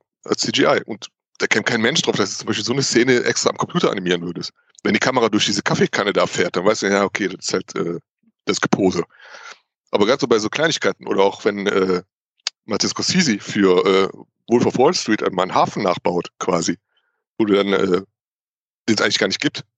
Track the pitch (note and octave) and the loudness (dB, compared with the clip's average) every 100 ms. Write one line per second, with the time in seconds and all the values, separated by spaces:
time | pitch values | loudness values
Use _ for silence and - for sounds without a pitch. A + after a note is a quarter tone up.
0 | _ _ - - - A2+ C#3+ B2 - A2 | _ _ -4 -2 -2 0 2 2 -2 -12
1 | - _ _ _ G#2 A2 A2+ A#2+ A2+ D#3+ | -12 _ _ _ -2 0 0 0 0 0
2 | - A2+ G2 - - A2 G#2+ C3+ C3+ A#2 | 0 0 -2 -4 -6 -4 -2 -2 2 4
3 | B2 B2 A#2 - - - - F3 D#3 G#2+ | 4 4 2 0 -2 -2 -4 0 0 0
4 | F2+ F2 F2 F2 - - _ _ G2+ G2+ | -2 -2 -2 -10 -12 -16 _ _ -2 0
5 | - B2+ A2+ G#2 - G2+ - D#3+ G3 - | 2 2 2 2 0 -2 -2 0 0 0
6 | G2+ F2+ F2 - F2 F2+ F#2 A2 G2+ G2 | 0 0 0 0 -2 0 0 0 0 2
7 | G2 - G2 F#2 - D#3 - - E2+ E2+ | 0 -2 -4 -6 -6 -6 -4 -6 -6 -6
8 | - _ _ _ - F#2+ - - F#2+ F2+ | -12 _ _ _ -6 -2 0 2 2 0
9 | E2 _ - - - - _ _ _ - | -6 _ -20 -20 -20 -20 _ _ _ 0
10 | G2+ C3+ B2+ A#2 G#2 - D#3+ C#3+ G#2 F#2 | 2 2 2 0 0 -2 -2 0 -2 -4
11 | - G2 G2 - A2 G2+ G2+ G2 F#2+ F2+ | -4 2 2 2 -2 -2 -2 0 0 0
12 | - _ _ _ - - - G2+ G#2+ - | -4 _ _ _ -12 -12 -8 -4 -4 -4
13 | - F#3 D#3+ G2+ - G#2+ F#2+ F2+ G2 F#2+ | -2 0 0 -2 -4 2 4 4 4 2
14 | F#2+ - - _ - A#2 A2 F#2+ C3+ F#3 | 2 -4 -20 _ 0 2 2 2 2 2
15 | - G#2+ F#2+ F#2 F#2 A#2 E3+ - G2 F2 | -2 0 0 -2 0 0 0 0 -2 -2
16 | - F2 - - - F2 D#2+ E2+ _ _ | -2 -2 -6 -8 -2 0 -2 -6 _ _
17 | _ _ _ _ G#2+ G2+ G2+ F#2+ F#2+ F2+ | _ _ _ _ 2 2 2 0 2 0
18 | G2 _ _ _ _ _ _ _ - G#2 | -2 _ _ _ _ _ _ _ -2 0
19 | G#2+ - G2+ - D3+ - - | 0 0 -2 -2 -4 -6 -14